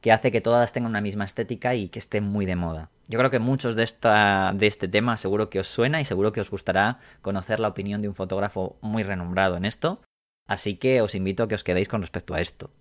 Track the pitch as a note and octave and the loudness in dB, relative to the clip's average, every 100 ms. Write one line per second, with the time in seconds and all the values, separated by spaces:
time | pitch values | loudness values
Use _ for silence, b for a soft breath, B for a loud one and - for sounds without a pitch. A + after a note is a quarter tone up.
0 | A2+ A2 C3 A2+ A#2 A#2+ A#2+ - A#2+ A2 | 6 4 4 0 2 2 2 0 -4 -2
1 | G#2 G#2 G2 - A2+ G#2+ B2 B2 F#2 - | -4 -4 -6 -6 -6 -4 -2 -2 -4 -10
2 | - G#2+ G2+ G#2 F#2+ F2+ E2+ D#2+ D#2+ _ | -4 -2 0 0 0 -2 -2 -6 -12 _
3 | - A2+ C3 B2 A#2 C3 B2 A2 A2+ - | -6 0 2 2 0 0 0 0 -2 0
4 | A#2 G#2+ G#2 G2 F#2+ G2 G#2+ - F2+ G#2 | 4 6 6 4 2 2 2 2 0 2
5 | A#2+ A2+ F#2+ G#2 G#2+ F#2+ F#2+ - B2 D#3+ | 2 -2 0 0 0 -2 -4 0 0 0
6 | C#3 F#2 G#2 G#2 G2+ G2 - F#2 G#2 A#2+ | -2 0 0 0 -6 -6 0 2 2 0
7 | B B - G2 F#2 A2 A2 F#2+ G2+ G#2 | B B -6 -6 -2 -2 0 -2 -6 -4
8 | G#2 F#2+ F#2+ F#2+ G2+ - F#2 - A2 A2 | -6 -6 -4 -2 -2 -2 -6 -6 -4 -2
9 | G2 F#2+ F2 F2+ F#2+ F2+ G2 - D#3 G#3+ | -2 -4 -2 2 2 2 -4 -2 -4 -4
10 | _ _ _ _ _ G2 G#2 F#2+ C3 C3 | _ _ _ _ _ -4 -4 -2 2 2
11 | G#2 G2 F#2+ F#2+ A2+ G#2+ - F2+ G2+ A2 | 2 0 -2 -2 -2 -2 0 0 0 -2
12 | F2 F2 - - E2+ - - _ | -4 -8 -6 -4 -4 -8 -18 _